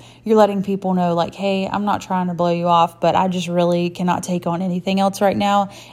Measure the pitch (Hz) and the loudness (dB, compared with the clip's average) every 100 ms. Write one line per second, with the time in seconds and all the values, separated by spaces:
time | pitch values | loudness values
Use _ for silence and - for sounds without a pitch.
0 | - - - 220 202 202 196 196 190 185 | -14 -12 2 6 6 4 -2 -2 0 0
1 | 175 170 165 - 196 190 190 196 208 202 | 2 0 -2 -4 -2 -2 -2 -4 -2 -4
2 | - 185 180 170 175 170 175 170 170 - | -2 -4 -2 -2 0 0 2 2 2 0
3 | 170 180 185 180 170 175 175 175 175 175 | 0 2 0 -2 -4 0 2 0 -2 -4
4 | 180 175 185 180 175 170 185 180 185 190 | -2 -2 -2 -4 -4 -4 -4 -4 -2 0
5 | 196 196 202 - 202 202 196 - - | 0 2 0 2 0 0 0 -6 -18